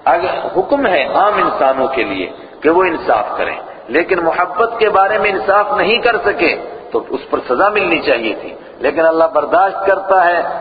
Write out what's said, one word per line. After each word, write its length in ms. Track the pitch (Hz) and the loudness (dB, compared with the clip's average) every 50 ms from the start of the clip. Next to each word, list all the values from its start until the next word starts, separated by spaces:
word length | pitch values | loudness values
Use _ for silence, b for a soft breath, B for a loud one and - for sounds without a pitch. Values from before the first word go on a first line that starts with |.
| - | 2
اگر 540 | 135 160 175 180 180 - - - - - 180 | 2 0 2 0 -2 -4 -4 -6 -4 -2 -2
حکم 280 | - - 285 285 269 | 0 0 0 0 2
ہے 180 | 214 180 147 127 - - | 2 2 0 0 0 0
عام 180 | 156 190 208 202 | 2 2 2 2
انسانوں 520 | 190 185 - - - 143 131 131 131 131 - | 0 0 -2 0 0 0 0 2 0 -2 -2
کے 140 | - 117 | -2 -4
لیے 280 | 107 101 98 95 90 - - B B B B B | -4 -4 -4 -6 -6 -8 -10 B B B B B
کہ 100 | - 156 | 0 2
وہ 120 | 165 180 | 4 4
انصاف 420 | 185 180 160 131 - - 123 107 104 - - | 2 2 -2 -2 0 0 0 0 0 -2 -4
کریں، 200 | - 90 82 76 - - B B B B - | -4 -4 -4 -6 -8 -12 B B B B -2
لیکن 320 | 117 156 170 170 190 175 | 0 0 2 2 0 0
محبت 580 | 170 165 - - 180 180 - - 226 226 - - | 0 0 0 0 -2 -2 0 -2 -2 -2 0 0
کے 100 | 214 208 | 0 2
بارے 300 | 185 190 196 196 214 214 | 4 4 2 4 2 0
میں 120 | 202 208 | 0 0
انصاف 420 | 196 190 - 196 190 208 202 - 165 | 0 0 0 2 2 2 2 2 0
نہیں 220 | - 175 180 226 233 | 0 2 2 0 2
کر 180 | - - 214 202 - | 2 0 0 2 0
سکے 320 | 202 190 - 170 143 107 - - - - - - - - | 0 0 2 0 0 0 -2 -8 -12 -14 -16 -14 -4 -4
تو 100 | 113 110 - | -4 -4 -4
اس 220 | - - - - | -8 -8 -4 -4
پر 80 | - 131 - - | -4 -4 -2 -2
سزا 200 | 123 135 185 202 | 0 2 2 2
ملنی 300 | 208 208 190 175 165 151 | 2 0 0 0 0 0
چاہیے 360 | - 147 127 117 113 110 90 - | 2 0 0 0 0 -4 -6 -6
تھی، 140 | - - - B B B B B | -8 -12 -14 B B B B B
لیکن 280 | 120 139 143 156 160 | -2 -2 0 4 2
اللہ 180 | 165 160 160 165 160 156 | 4 4 4 2 4 2
برداشت 520 | 151 147 139 160 170 190 196 190 - - | 0 0 2 2 2 2 2 0 -2 0
کرتا 380 | 196 190 190 - - 196 185 175 | 2 0 0 2 2 2 4 4
ہے 180 | 175 175 170 - - - - | 4 2 0 -2 -4 -6 -8